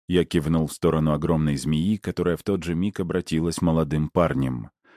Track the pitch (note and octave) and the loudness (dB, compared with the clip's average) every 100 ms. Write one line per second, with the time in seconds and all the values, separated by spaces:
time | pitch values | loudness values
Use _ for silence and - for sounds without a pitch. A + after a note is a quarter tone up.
0 | - F2+ D#2+ E2+ D2+ E2 D#2 - E2+ D#2+ | 0 2 2 0 2 2 0 0 2 2
1 | D#2 D2+ E2 D#2+ D2+ C#2 D2+ D#2 F#2 G#2+ | 2 0 0 2 0 0 0 0 0 -2
2 | - F2 F2 D#2+ - F#2+ E2 E2+ G2+ G2+ | -4 -2 -2 -2 -2 -2 -2 -2 -2 -4
3 | F2 F2 - D#2+ E2+ - E2+ D#2+ D2+ D2+ | -4 -4 -2 -2 -2 0 0 2 0 -2
4 | D2+ F#2 E2+ C2 C2 B1 G#1+ _ _ | 0 2 2 0 -2 -4 -10 _ _